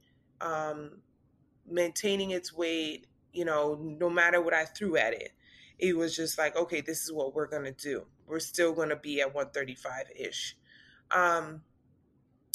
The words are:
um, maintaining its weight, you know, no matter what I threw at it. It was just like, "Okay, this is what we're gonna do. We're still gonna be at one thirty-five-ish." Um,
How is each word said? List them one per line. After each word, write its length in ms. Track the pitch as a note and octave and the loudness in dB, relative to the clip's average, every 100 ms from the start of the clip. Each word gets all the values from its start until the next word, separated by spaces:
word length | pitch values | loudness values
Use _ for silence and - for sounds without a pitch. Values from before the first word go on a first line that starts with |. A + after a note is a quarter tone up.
| _ _ _ _ | _ _ _ _
um, 600 | E3 D#3 D#3 D3+ D3 - _ _ _ _ _ _ - | -4 -2 -4 -6 -10 -16 _ _ _ _ _ _ -4
maintaining 640 | E3+ F3 - G#3+ G3 G3 | 0 2 2 0 0 0
its 220 | F3+ - | -2 -4
weight, 540 | - E3+ E3 D#3 D#3+ - _ _ | -2 0 0 -2 -6 -14 _ _
you 120 | F3 | -4
know, 340 | E3+ D3 D3 D3+ | 0 2 2 0
no 280 | D#3+ D3+ F3 | -6 0 2
matter 320 | F3 E3+ F3 | 4 6 6
what 140 | E3 | 4
I 100 | E3 | 2
threw 320 | D#3 - G#3 D#3+ | 0 -2 0 4
at 160 | A2+ | 2
it. 200 | A#2 - - _ - - _ | 0 -8 -14 _ -20 -20 _
It 180 | F#3 E3 | 0 2
was 180 | E3 | 0
just 240 | D#3+ D#3+ - | -2 -4 0
like, 180 | D3+ D#3 | 0 0
"Okay, 240 | E3+ D#3+ | -2 -2
this 220 | C#3+ D#3+ | -4 -6
is 100 | - | -6
what 220 | D#3 C3+ | -4 -2
we're 120 | C#3+ D3 | -2 -4
gonna 260 | D3 C3+ | -4 -6
do. 340 | C3+ D3 B2 E2 _ - | -8 -6 -6 -6 _ -8
We're 140 | D#3+ | -6
still 320 | - - E3+ | -4 2 2
gonna 240 | D#3+ D#3 D3 | 4 0 -2
be 240 | D3 C#3+ | -2 0
at 140 | C#3 | 0
one 160 | C#3+ C3+ | 0 -4
thirty-five-ish." 1080 | C#3+ C3 B2+ C#3 B2+ C3 - B2 - - - _ - - - _ | -4 -6 -8 -8 -8 -10 -8 -8 -6 -10 -12 _ -20 -20 -20 _
Um, 520 | F3+ F3 E3+ D#3 D#3 - _ _ _ _ _ _ _ _ | 4 4 4 -2 -12 -18 _ _ _ _ _ _ _ _